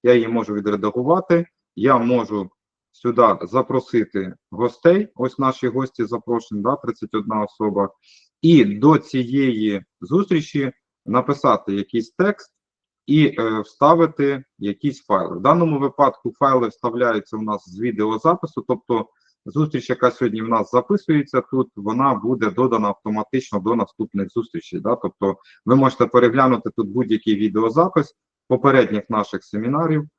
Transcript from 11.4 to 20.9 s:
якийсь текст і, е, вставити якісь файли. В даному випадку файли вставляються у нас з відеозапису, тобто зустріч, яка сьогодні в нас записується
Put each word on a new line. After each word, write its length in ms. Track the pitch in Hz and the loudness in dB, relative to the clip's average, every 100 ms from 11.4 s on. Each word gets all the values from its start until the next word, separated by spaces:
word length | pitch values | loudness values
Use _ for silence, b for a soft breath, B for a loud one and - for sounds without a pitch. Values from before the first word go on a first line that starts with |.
| 143 104 - | 0 0 -2
якийсь 380 | 101 98 117 113 | -6 -4 -6 -6
текст 420 | - 190 202 - _ _ _ _ _ - | -2 -2 -2 -14 _ _ _ _ _ 0
і, 300 | 151 147 - | 4 4 2
е, 220 | 113 110 | -2 -2
вставити 800 | 104 _ 143 170 160 156 139 139 - _ | -6 _ 4 4 2 0 -2 -2 -10 _
якісь 460 | 101 98 - - - | -6 -4 -6 -6 -2
файли. 320 | 98 87 90 | -2 0 -2
В 40 | |
даному 380 | 113 170 165 143 | 2 2 2 0
випадку 540 | 139 - 139 - 120 - | -2 2 0 0 -10 0
файли 280 | 139 131 117 | 2 2 0
вставляються 680 | - 120 117 123 107 - 110 | -4 -6 0 0 0 -4 -8
у 40 | |
нас 280 | 107 104 92 | -6 -8 -10
з 100 | 92 | -6
відеозапису, 840 | 120 104 107 113 160 175 160 - - | -6 -2 -2 0 0 -2 -4 -10 -6
тобто 400 | 117 - 117 107 _ _ _ - | -6 -2 -4 -4 _ _ _ -8
зустріч, 440 | 147 151 135 - | -4 -2 -4 -4
яка 220 | 127 123 | 0 0
сьогодні 300 | - 120 110 | 0 -4 -2
в 80 | 110 | -2
нас 220 | 113 101 | -2 0
записується 720 | 123 - | -2 0